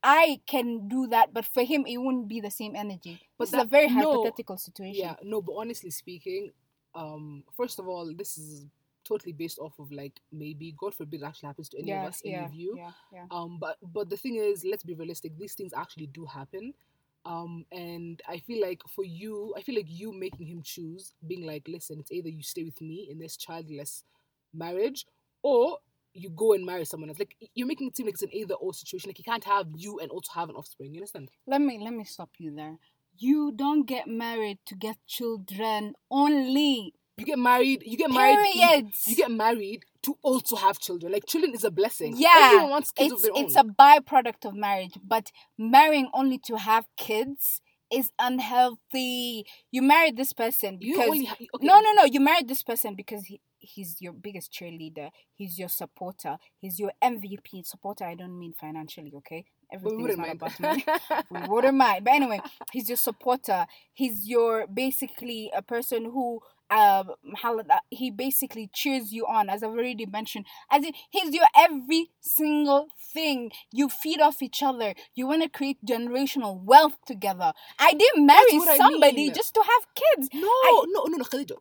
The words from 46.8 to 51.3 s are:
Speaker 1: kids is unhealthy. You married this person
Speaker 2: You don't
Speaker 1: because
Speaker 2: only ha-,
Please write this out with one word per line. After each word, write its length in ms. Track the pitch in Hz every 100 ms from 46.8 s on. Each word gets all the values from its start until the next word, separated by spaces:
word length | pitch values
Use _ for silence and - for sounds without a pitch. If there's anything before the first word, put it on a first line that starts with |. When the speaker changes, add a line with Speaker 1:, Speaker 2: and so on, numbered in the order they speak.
| - -
Speaker 1:
kids 640 | - 214 262 277 - - _ _ _
is 200 | 247 - -
unhealthy. 1300 | 247 254 220 247 254 233 _ 262 254 247 240 226 202 - _
You 120 | 254
married 340 | 269 311 320 226
this 160 | 269
person 460 | - 233 - 202 185
Speaker 2:
You 140 | 214
don't 80 | 349
Speaker 1:
because 60 | 240
Speaker 2:
only 140 | 302
ha-, 100 | 254